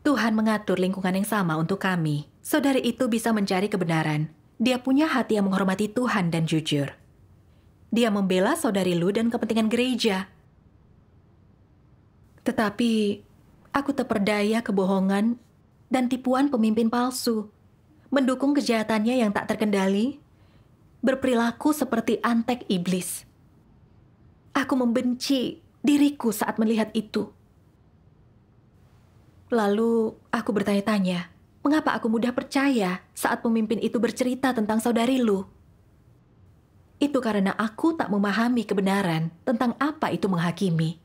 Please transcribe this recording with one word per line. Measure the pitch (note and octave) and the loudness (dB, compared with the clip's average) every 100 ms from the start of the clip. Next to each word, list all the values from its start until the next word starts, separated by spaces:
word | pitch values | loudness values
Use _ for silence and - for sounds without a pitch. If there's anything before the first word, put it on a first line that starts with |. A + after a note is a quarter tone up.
Tuhan | - C4 A3+ | 2 2 2
mengatur | A3 A3 G#3+ G#3 F#3 | 2 0 0 0 0
lingkungan | F#3 F#3+ F#3 | 0 0 -2
yang | F#3 G3+ | -2 -2
sama | G#3+ F3+ D#3 | 0 0 0
untuk | E3 G3 | 0 0
kami. | F#3+ F3+ D#3 D3 - _ | 0 0 0 -2 -6 _
Saudari | - D#4 C#4 C4 | -2 0 2 0
itu | A#3+ A#3 G#3+ | 0 -2 0
bisa | A3+ A#3 A3 | 0 0 0
mencari | G3 F#3 G3+ | 0 0 0
kebenaran. | G#3 F3 D#3+ D#3 D3+ D#3 - _ _ | -2 0 0 0 -2 -4 -8 _ _
Dia | A#3 B3 | 0 0
punya | B3+ C4+ | 2 2
hati | D#4 C4+ A3 G#3+ | 2 0 0 0
yang | G3 | 2
menghormati | F#3+ F#3+ F#3+ G#3 | 2 0 0 -2
Tuhan | G#3+ B3 G#3 F3 | -2 0 0 0
dan | E3 D#3+ | 0 0
jujur. | D#3+ D3+ C#3+ C#3 - - _ - - _ _ _ _ - | -2 0 -2 -2 -8 -20 _ -20 -20 _ _ _ _ -4
Dia | A3+ A#3 | 0 0
membela | G3+ G3 F#3 G3 E4 | 0 0 2 2 0
saudari | B3+ G3+ F#3 F3 | 0 0 0 2
Lu | E3+ | 2
dan | G#3 A3+ | 0 0
kepentingan | A#3 A3 A3+ A3 | -2 -2 0 0
gereja. | A#3 B3 A#3 A3+ F#3+ F#3+ - _ _ - _ _ - _ - _ _ _ _ _ _ _ - _ _ - - | 0 0 0 0 -2 -6 -14 _ _ -20 _ _ -20 _ -20 _ _ _ _ _ _ _ -20 _ _ -20 -8
Tetapi, | - A#3+ G#3+ G3+ A#3+ A3 G3+ G3+ - - - - - C#4+ | -4 0 -2 0 0 2 0 -4 -10 -20 -20 -20 -6 -6
aku | C#4 | -4
terperdaya | C#4 A#3+ A3 G3+ G#3 G#3 A3 | -4 -2 0 0 0 0 0
kebohongan | A#3+ G3 F#3+ F#3+ F#3+ G3 A3 A#3+ _ _ _ _ _ | -2 -2 2 2 2 2 0 -2 _ _ _ _ _
dan | B3+ B3 | -2 0
tipuan | B3+ B3+ B3+ C#4+ | -2 0 2 2
pemimpin | C4 A3 G#3+ A#3 | 2 2 2 0
palsu, | A#3+ B3 B3+ - A3+ G#3 _ _ _ _ - - | 0 -2 -2 -2 -2 -6 _ _ _ _ -20 -4
mendukung | C4+ C4 C4 C#4 C#4+ | 0 0 0 0 0
kejahatannya | A3+ A3+ G#3+ A3 G#3+ B3+ | 0 -2 0 0 2 2
yang | A3 G3 | 0 0
tak | - | -2
terkendali, | G#3 G#3+ G3+ F#3+ G3 A#3+ C#4+ - _ _ - - _ _ _ | -2 0 2 2 2 0 -4 -18 _ _ -20 -20 _ _ _
berperilaku | A#3 C4 B3 A#3 A#3 A3+ D4 D4+ | -2 0 0 0 0 0 0 0
seperti | - A3+ A#3 A3+ | -2 -2 0 -2
antek | - A#3 A#3 B3 - | 0 0 0 -4 -2
iblis. | F#3+ F3 F#3 F3+ - - _ _ _ _ _ _ _ _ _ - - - - | -2 0 -2 -4 -10 -14 _ _ _ _ _ _ _ _ _ -20 -20 -4 -4
Aku | C4+ C4+ | 0 0
membenci | B3 A#3 B3 B3 - C#4 A#3+ - - _ | 2 0 0 -4 0 0 0 -6 -18 _
diriku | - C#4+ C#4+ C#4+ A#3 | 2 4 4 2 -2
saat | G#3 - A3 | 2 0 2
melihat | A3 A3+ G#3+ A3+ | 2 2 0 -2
itu. | G#3+ G#3+ G3+ - _ _ _ _ _ _ - _ - _ _ _ _ _ - - _ _ - - - | -4 -4 -4 -10 _ _ _ _ _ _ -20 _ -20 _ _ _ _ _ -20 -20 _ _ -20 -20 -4
Lalu, | A#3+ G3+ G#3 A3+ A3+ A3 - _ | 0 2 2 2 2 0 -6 _
aku | A#3+ A3 | -6 -2
bertanya-tanya, | G3+ G3+ G3+ G3 G#3+ F#3 F3+ F3 - _ _ C#4+ | -2 0 0 0 0 0 -2 -6 -16 _ _ 0
mengapa | D#4 D4+ - | 0 0 -2
aku | A#3 | -2
mudah | A3+ A#3+ | 0 0
percaya | B3 - C#4 C#4 B3+ F#3 F#3 - - | -4 -2 0 2 2 0 -2 -10 -4
saat | - A#3 | -2 -2
pemimpin | A#3+ A3+ A3 A3 | 0 0 0 -2
itu | A3+ A#3 | -2 0
bercerita | A#3 - B3+ B3+ C4 | -2 -2 -4 0 -2
tentang | B3 G#3 A3 | 0 0 0
saudari | A#3+ A#3 A#3 C4 | 0 0 2 2
Lu? | A#3 G3 G3 - - _ _ _ _ - _ _ - - _ _ _ - | 2 0 -2 -16 -20 _ _ _ _ -20 _ _ -20 -20 _ _ _ -4
Itu | C#4+ C4+ | 0 0
karena | A#3+ G#3 G3 - | 0 0 0 0
aku | A3 - E4 E4 | -4 0 -2 0
tak | A3 | -2
memahami | G3+ G3+ G3 A#3 B3 | 0 0 0 0 0
kebenaran | G#3+ G3+ F#3+ G3 F#3+ D#3+ E3 - | 0 0 2 2 2 0 -2 -6
tentang | - A3 B3 - | -4 0 0 0
apa | C#4+ D#4 G3 | -4 -2 -4
itu | F3 G#3 | -2 0
menghakimi. | F3+ E3+ E3+ G3 D#3+ D#3+ E3+ | 0 0 0 0 0 0 -4